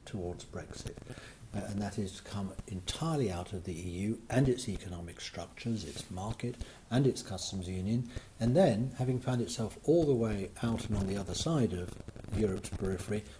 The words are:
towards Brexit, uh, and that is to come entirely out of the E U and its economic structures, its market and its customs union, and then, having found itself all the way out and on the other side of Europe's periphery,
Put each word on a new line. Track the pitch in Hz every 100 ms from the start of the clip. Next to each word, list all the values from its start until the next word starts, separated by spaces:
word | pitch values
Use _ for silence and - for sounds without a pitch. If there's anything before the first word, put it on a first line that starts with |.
towards | - 98 87 87
Brexit, | - 90 - - - - - 123 - - - 104
uh, | 101
and | 101
that | 101 107
is | 95 -
to |
come | - 101 95 - -
entirely | 92 - - 160 151 110
out | 87 87
of | 95
the | 90
E | 82 90
U | 87 104 113 -
and | 120 139
its | 123 -
economic | 95 95 87 85 -
structures, | - - 85 - 117 110
its | 82 69 -
market | 92 101 - 120 - - - -
and | 120 135
its | -
customs | - 92 - 98 90
union, | 92 95 120 127 - - -
and | 117
then, | 135 185 104 127 -
having | 127 127
found | 127 123
itself | 117 - 107 -
all | - 170
the | 151
way | 127 113 101 95 -
out | 117 110 -
and | 104
on | 95
the | 101
other | 92
side | 87 160 160 110
of | 90 90 - - - - 104
Europe's | 107 92 -
periphery, | - 95 92 - 104 -